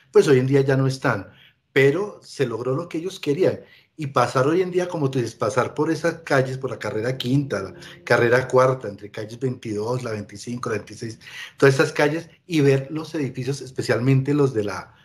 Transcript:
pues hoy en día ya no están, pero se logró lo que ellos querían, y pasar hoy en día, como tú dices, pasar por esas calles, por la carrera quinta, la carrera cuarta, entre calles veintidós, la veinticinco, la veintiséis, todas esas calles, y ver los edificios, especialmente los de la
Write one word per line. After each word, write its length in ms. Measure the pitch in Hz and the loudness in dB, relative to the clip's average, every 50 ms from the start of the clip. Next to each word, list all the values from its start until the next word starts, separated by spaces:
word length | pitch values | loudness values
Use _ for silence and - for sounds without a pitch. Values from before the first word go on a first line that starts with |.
| _ _ | _ _
pues 160 | - 220 202 156 | 4 4 6 6
hoy 120 | 139 127 | 6 4
en 80 | 127 131 | 4 4
día 140 | 139 139 | 2 2
ya 160 | 135 135 135 131 | 4 4 2 2
no 100 | 135 135 | 2 0
están, 420 | 131 - - 143 113 101 92 - - - - - _ _ _ _ | 0 -2 -2 -2 -2 -2 -4 -10 -18 -20 -20 -20 _ _ _ _
pero 480 | - 139 135 139 143 170 208 208 - - - | 2 4 4 4 4 2 -2 -6 -8 -14 -20
se 220 | - - - 143 | -12 -6 -4 -4
logró 300 | 123 113 110 120 123 131 | -4 -4 -4 -4 -4 -4
lo 120 | 147 175 175 | -4 -4 -6
que 100 | - 160 | -8 -8
ellos 200 | 165 185 185 - | -8 -8 -10 -8
querían, 420 | - 147 143 156 185 139 - - - - - - _ _ _ | -4 -4 0 2 2 0 0 -2 -6 -16 -20 -20 _ _ _
y 120 | - 156 135 | -10 -8 -4
pasar 400 | - 127 120 - - 135 127 143 | 0 0 0 2 2 2 2 2
hoy 140 | 160 180 185 | 2 0 0
en 80 | 180 | 0
día, 160 | 175 180 180 180 | -2 -2 -2 -2
como 240 | - 165 147 131 | -2 -2 -2 -2
tú 80 | 131 135 | 0 -2
dices, 160 | 120 107 - | -4 -4 -4
pasar 400 | - 123 107 - 127 117 113 - | -4 -4 -2 0 0 -2 0 0
por 160 | - 151 160 | -2 -2 0
esas 280 | 165 151 - 170 165 - - | 0 -2 -2 -2 -4 -4 -4
calles, 340 | - 151 135 131 131 131 127 | 0 2 2 2 0 -2 -6
por 140 | - 120 | -6 -8
la 80 | 110 107 | -8 -6
carrera 360 | - 107 101 110 110 123 135 135 | -6 -6 -4 -4 -4 -4 -4 -4
quinta, 440 | 123 120 131 143 143 - 104 101 | -2 0 0 0 0 0 -4 -6
la 120 | 95 92 87 - - - - - - | -6 -6 -12 -14 -18 -20 -20 -8 -2
carrera 440 | - 123 117 117 117 117 127 127 131 | 2 2 4 4 6 4 4 2 4
cuarta, 400 | - 127 127 131 131 131 - 104 | 4 4 4 4 2 0 -4 -10
entre 240 | 101 98 - 101 | -12 -12 -14 -16
calles 260 | - - 110 104 117 117 | -12 -12 -12 -12 -10 -6
veintidós, 640 | 135 131 127 131 - 117 107 104 107 113 127 127 123 | -6 -6 -6 -6 -8 -6 -6 -4 -4 -4 -4 -4 -4
la 80 | 120 | -6
veinticinco, 580 | 110 104 101 - 104 101 - - 120 120 - 120 | -8 -8 -8 -10 -14 -14 -12 -10 -10 -8 -6 -6
la 80 | 110 104 | -6 -6
veintiséis, 420 | - - 107 - 120 113 110 - - - - - - - - - | -8 -10 -16 -12 -12 -12 -12 -14 -18 -18 -18 -16 -16 -16 -2 4
todas 180 | - 139 135 | 6 6 6
esas 160 | 139 156 147 - | 6 2 0 2
calles, 360 | - 151 151 147 165 - - - _ _ - | 2 2 2 0 -2 -6 -10 -18 _ _ -4
y 140 | 175 156 | 0 2
ver 260 | 139 139 135 135 135 - | 4 4 4 4 2 -4
los 240 | 160 151 160 - - | -8 -8 -8 -6 -6
edificios, 480 | 165 143 127 - - 123 123 135 - | -4 -4 -4 -6 -6 -6 -6 -6 -6
especialmente 720 | - - - - 113 - 120 110 117 131 135 131 131 143 147 | -8 -10 -8 -6 -2 0 0 0 2 2 2 2 2 2 2
los 200 | 147 143 135 - | 4 2 2 2
de 100 | 110 101 | 0 -2
la 320 | 101 95 90 87 - _ _ _ | -4 -4 -8 -10 -14 _ _ _